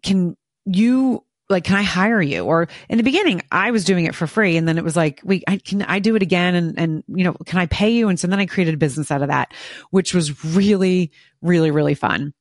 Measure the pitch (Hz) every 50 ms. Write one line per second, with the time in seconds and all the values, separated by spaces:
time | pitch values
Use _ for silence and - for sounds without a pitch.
0 | - - 196 190 180 175 - _ _ _ _ _ _ 202 185 180 220 240 254 262
1 | 262 262 240 - _ _ _ _ _ _ 196 185 170 - 190 196 202 185 - 180
2 | 190 214 233 214 170 139 - 82 90 107 156 165 170 160 - - - _ - 226
3 | 233 262 269 370 415 339 202 170 - _ - 170 190 220 240 220 175 160 190 180
4 | 170 - - - 170 151 - 220 214 190 165 165 165 165 160 165 160 165 151 175
5 | 165 156 143 - - - 196 180 - - 190 190 _ - 190 202 202 - 180 196
6 | 190 220 220 220 196 160 185 175 175 180 180 175 170 160 - - 165 165 156 156
7 | - - - 180 185 180 156 - - - - 185 180 165 - - 202 214 233 233
8 | 226 208 180 160 - 175 190 196 202 180 - - 180 160 160 147 160 147 127 151
9 | 151 - 156 139 143 139 143 135 123 - - - - - - - - _ - 196
10 | 190 - - 180 165 147 147 - - 160 160 196 196 202 208 190 190 185 185 185
11 | 180 156 _ _ _ _ _ _ - 170 175 170 160 156 147 156 147 147 147 -
12 | - - - 95 139 147 - _